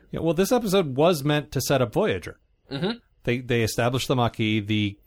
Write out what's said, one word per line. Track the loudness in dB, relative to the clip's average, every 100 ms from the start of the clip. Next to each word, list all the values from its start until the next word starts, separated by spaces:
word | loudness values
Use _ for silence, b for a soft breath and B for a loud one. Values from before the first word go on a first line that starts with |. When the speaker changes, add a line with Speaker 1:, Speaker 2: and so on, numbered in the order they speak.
| _
Speaker 1:
Yeah, | -4
well, | -2
this | 0 2
episode | 2 2 0 0 2
was | 2 2
meant | 0 0 -2
to | -4
set | 0 0
up | 0
Voyager. | 0 0 -2 -6 -16 _ _ -12
Speaker 2:
Mm-hmm. | -6 -4 -6 _ _
Speaker 1:
They, | -4 -2
they | 0 0
established | 0 0 0 0 0
the |
Maquis. | 0 0 0 0 0 0
The, | 0 0 -4